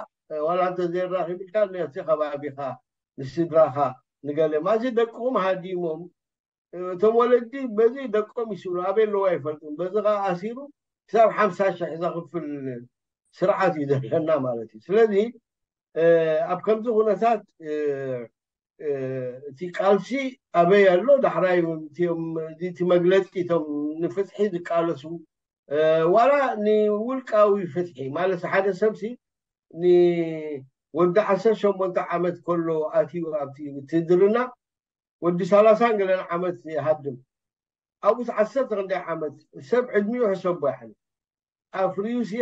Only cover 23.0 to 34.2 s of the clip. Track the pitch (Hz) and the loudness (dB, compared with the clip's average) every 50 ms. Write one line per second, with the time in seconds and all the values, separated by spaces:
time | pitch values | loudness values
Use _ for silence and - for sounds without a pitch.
23 | 170 180 190 196 190 - - 190 170 175 170 165 156 151 147 147 147 151 156 165 | 4 4 4 4 2 0 -2 -6 -2 0 0 -2 -2 -2 -6 -4 -4 -6 -4 -4
24 | 170 165 - 202 196 - - - 208 208 170 175 - - 170 170 170 170 160 135 | -4 -4 -2 -4 -6 -6 -2 -2 -2 -2 -2 -4 -6 -4 -2 0 0 0 -2 -6
25 | - 156 170 165 - _ _ _ _ _ _ _ _ - 139 139 156 156 160 160 | -8 -12 -14 -14 -14 _ _ _ _ _ _ _ _ -4 -2 0 2 4 4 4
26 | 160 170 185 226 240 262 285 285 269 254 - 214 208 208 214 214 214 208 208 208 | 4 4 4 6 6 4 4 2 2 0 -2 -2 0 2 2 4 2 2 0 -2
27 | 220 247 262 262 262 - 226 214 208 208 202 202 185 160 135 175 175 170 - 127 | -2 -4 -6 -6 -6 0 4 4 6 6 4 2 0 -4 -4 -6 -6 -6 -6 -10
28 | 135 135 139 165 180 190 185 170 175 156 170 196 196 202 180 175 214 220 208 - | -10 -6 -4 -2 0 0 -2 -2 -4 -2 0 0 2 0 0 0 0 -2 -2 -2
29 | 190 226 247 - _ _ _ _ _ _ _ _ _ _ - 165 175 180 175 175 | -8 -10 -10 -12 _ _ _ _ _ _ _ _ _ _ -8 -2 2 4 6 6
30 | 175 175 175 170 165 165 160 160 156 151 147 135 131 - _ _ _ _ - 151 | 6 4 4 0 -2 -4 -4 -8 -8 -8 -10 -10 -12 -16 _ _ _ _ 0 2
31 | 175 175 175 214 208 202 196 190 - 226 214 - - 202 190 185 190 180 180 202 | 2 2 4 2 2 2 2 2 2 2 0 2 2 0 0 0 -2 -2 -2 -2
32 | - - 175 170 175 175 - - - - 175 170 165 165 160 156 151 156 165 165 | -4 -2 -2 -2 -2 -2 -4 -4 -4 -2 -2 -2 0 -2 -2 -2 -2 -2 0 0
33 | 156 - 165 175 165 160 156 151 143 135 135 143 151 143 139 139 135 139 160 165 | 0 0 -2 -8 -8 -6 -6 -6 -6 -8 -10 -12 -14 -12 -12 -12 -8 -4 -2 -2
34 | 165 160 180 175 | 2 2 4 4